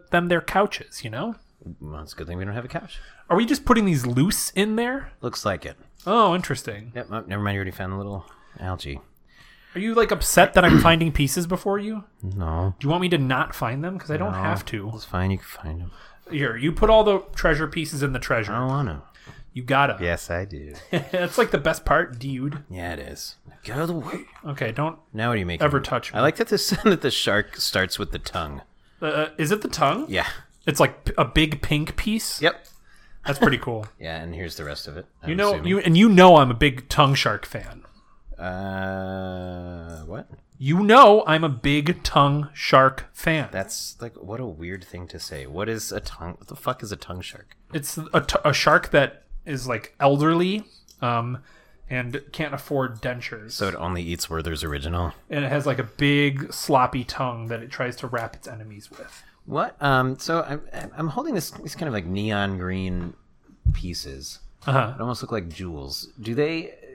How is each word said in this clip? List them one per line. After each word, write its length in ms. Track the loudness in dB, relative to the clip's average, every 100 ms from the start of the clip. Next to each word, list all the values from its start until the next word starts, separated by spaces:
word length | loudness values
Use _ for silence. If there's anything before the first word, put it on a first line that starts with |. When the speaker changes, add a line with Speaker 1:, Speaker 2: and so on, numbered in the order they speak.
| _
Speaker 1:
them, 200 | 0 2
their 100 | 0
couches, 640 | 2 2 0 -2 -12 -12
you 60 | -10
know? 260 | -6 -8 -10 _ _ -18 -16
Speaker 2:
Well, 200 | -14 -12
it's 120 | -14
a 20 | -14
good 120 | -10
thing 100 | -8
we 80 | -6
don't 80 |
have 100 | -8
a 60 | -8
couch. 300 | -10 -12 -14 -16 -18 0
Speaker 1:
Are 60 | 2
we 100 | 2
just 200 | 0 4
putting 180 | 4
these 220 | 4 2 2
loose 460 | 2 2 0 -2
in 260 | 0 0 0
there? 340 | -2 -4 -10 -10
Speaker 2:
Looks 240 | -8 -4
like 220 | -4 -4 -8
it. 100 | -16 -20 -10 0
Speaker 1:
Oh, 260 | 4 4
interesting. 600 | 2 -2 -4 -6 -10 -10 -12
Speaker 2:
Yep, 120 | -8
oh, 120 | -8 -6
never 140 | -2
mind. 120 | -2 -2
You 40 |
already 120 | -4
found 200 | -6 -6
the 60 | -6
little 280 | -8 -10 -12 -20 -20 -12
algae. 440 | -8 -8 -8 -12 -14 _ _ -20 -20 -20 -14 -6
Speaker 1:
Are 40 |
you, 160 | 0 2
like, 160 | 2
upset 420 | 2 4 6 8
that 100 | 8
I'm 160 | 8 8
<clears throat> 20 |
finding 300 | 8 6 4
pieces 340 | 2 0 0 -2
before 320 | -4 -2 -4
you? 280 | -4 -10 -12 _
Speaker 2:
No. 500 | -8 -4 -4 -2 -2 -2
Speaker 1:
Do 60 | -2
you 40 |
want 120 | 0
me 80 | 2
to 80 | 2
not 360 | 2 0 -2
find 300 | -4 -4 -4
them? 160 | -6 -8
'Cause 120 | -6
I 40 | -4
don't 140 | -4
Speaker 2:
No. 60 | -4
Speaker 1:
have 260 | -2 -4 -6
to. 240 | -8 -8 -10
Speaker 2:
It's 80 |
fine. 280 | -6 -2 0
You 60 | -2
can 60 | -6
find 340 | -14 -10 -10
them. 100 | -10 -14 -20 -20 -8
Speaker 1:
Here, 240 | -4 -2 -2
you 160 | -2
put 180 | 2 6
all 140 | 8
the 160 | 6 2 -2 0
treasure 320 | 2 2 0
pieces 340 | -4 -6 -2
in 120 | -2
the 60 | -2
treasure. 340 | -2 -2 -2
Speaker 2:
I 60 | -2
don't 80 | -2
wanna. 340 | -2 -2 -6 -12 -20 -20 -20 -16
Speaker 1:
You 100 | -10
gotta. 340 | 0 2 2 0
Speaker 2:
Yes, 280 | -2 -2 -4
I 160 | -6 -6
do. 280 | -12 -14 -18
Speaker 1:
<laughs> 80 | -6
That's, 460 | -6 -2 -2 0 0
like, 140 | 2
the 60 | 2
best 260 | 0 -2
part, 340 | 2 2 2 -6
dude. 440 | -8 -4 -4 -6 -12
Speaker 2:
Yeah, 240 | -10 -8
it 60 | -8
is. 360 | -10 -14 -14 -16 -20 -18
Get 140 | -8 -4
out 60 |
of 40 | -4
the 60 | -4
way. 300 | -8 -12 -14 -16 -12
Speaker 1:
Okay, 260 | -6 -6
don't 280 | -4 -4 -6 _
Speaker 2:
Now 160 | -4 -2
what 60 | 0
are 40 |
you 60 | -2
making? 180 | 0 2
Speaker 1:
ever 140 | 2
touch 340 | 0 -4 -4
me. 60 | 2
Speaker 2:
I 20 |
like 140 | 2 2
that 140 | 0
this, 200 | 0 0
<laughs> 140 | 2
that 180 | 4 4
the 80 | 2
shark 460 | 0 2 2 0 -4
starts 400 | -2 0 -2 -4
with 140 | -6
the 80 | -8
tongue. 420 | -8 -8 -8 -10 -16 _ _ _
Speaker 1:
Uh, 260 | -4 -2 -4 -4
is 120 | -2
it 100 | -2
the 60 | -2
tongue? 380 | 0 0 0 -2
Speaker 2:
Yeah. 200 | -4 -4 -8 -16 _ -2
Speaker 1:
It's, 120 | 2
like, 260 | 2 0 -4
p-, 80 | 0
a 80 | 2
big 360 | 2 2 0
pink 340 | -2 0 -2 -4
piece? 460 | -2 -2 -4 -2
Speaker 2:
Yep. 240 | -2 -2 -10 -20 -20 -20 -20 -8 -6
Speaker 1:
That's 140 | 2
pretty 180 | 4 2
cool. 280 | -2 -8 -10
<laughs> 60 | -12
Speaker 2:
Yeah, 180 | -10 -8
and 140 | -8 -10
here's 200 | -10 -10
the 100 | -10
rest 220 | -10 -12
of 100 | -14
it, 80 | -16 _ -6
Speaker 1:
You 60 |
Speaker 2:
I'm 60 | 0
Speaker 1:
know, 120 | 0
Speaker 2:
assuming. 140 | 0 0
Speaker 1:
you, 120 | 2
and 160 | 6 8
you 120 | 10
know 280 | 12 12 12
I'm 140 | 8
a 40 | 4
big 340 | 2 2 0
tongue 260 | 4 4 4
shark 300 | 0 -4 -8
fan. 380 | -12 -12 -14 -20 -20 _ -20 -16 -10 -8 -6 -6 -4
Speaker 2:
Uh, 1300 | -4 -4 -6 -6 -8 -8 -8 -10 -12 -12 -14 -14 -12
what? 220 | -12 -14 -20 _ -6
Speaker 1:
You 260 | 0 4
know 400 | 8 12 12 10 6
I'm 160 | 2
a 60 | 2
big 540 | 0 2 2 2 -2
tongue 460 | 0 4 4 2 -4
shark 520 | -8 4 6 6 2 -8
fan. 360 | -4 -2 0 -2
Speaker 2:
That's, 460 | -6 -6 -8 -12 -12
like, 140 | -14 -14
what 240 | -12 -10
a 60 | -10
weird 380 | -10 -10 -12
thing 240 | -12 -14 -14
to 100 | -14
say. 260 | -12 -12 -10
What 220 | -6 -4
is 240 | -4 -6
a 80 | -8
tongue? 360 | -8 -10 -12 -12
What 100 | -16
the 80 | -8
fuck 260 | -8 -6
is 100 | -8
a 40 | -10
tongue 260 | -10 -12
shark? 340 | -12 -16 -20 -20 _
Speaker 1:
It's 240 | -8 -8 -10
a, 240 | -2 -2
t-, 160 | 0 0 0
a 80 |
shark 380 | 2 4 4 4
that 320 | 2 2 -2 _ -12 -8
is, 220 | -8 -6
like, 280 | -6 -8 2
elderly, 640 | 4 6 4 4 2 -2 -6 -18 -20 -6
um, 380 | -2 -2 -2 -8 -12 -20 _ -20 -8
and 320 | -6 -6 -10 -10
can't 220 | -8 -6
afford 480 | -8 -4 -2 -2 -4
dentures. 500 | -6 -6 -10 -14 -12
Speaker 2:
So 160 | -4 -4
it 80 | -2
only 260 | -4 -4
eats 280 | -4 -6 -6
Werther's 340 | -6 -4 -4
Original? 500 | -4 -6 -4 -2 -4 -6 -8
Speaker 1:
And 140 | -6
it 60 | -2
has, 140 | -2 -2
like, 140 | -4
a 40 |
big 720 | -6 0 2 4 2 0 -6
sloppy 500 | -8 2 2 2 0
tongue 440 | -6 -6 -6 -6 -8
that 140 | -10
it 80 | -10
tries 280 | -8 -6 -6
to 100 | -6
wrap 280 | -6 -6 -10
its 120 | -16
enemies 420 | -16 -16 -18 -20
with. 340 | -20 -20 -20 -20 _ -6
Speaker 2:
What? 300 | -4 -4 -2
Um, 340 | 2 2 2 -2
so 240 | -2 -2
I'm, 180 | -2 -8 -10 -12 -12 -6
I'm 100 | -4
holding 260 | -4 -4 -4
this, 160 | -6
these 240 | -10 -14 -8
kind 120 | -6
of, 60 |
like, 120 | -4 -4
neon 520 | -4 -2 -2 -2 -4
green 560 | -4 -4 -4 -4 -6 -12 _ _ _ _ 0
pieces. 640 | 0 -2 -8 -12 -14 -16 -16 -20 -8 -2
Speaker 1:
Uh-huh. 280 | 0 0 -4
Speaker 2:
It 60 |
almost 200 | -8 -8
look 100 | -6
like 160 | -6 -6
jewels. 580 | -10 -10 -10 -10 -12 -14 -12
Do 140 | -6
they? 400 | -2 -2 -2 -8 -16 -14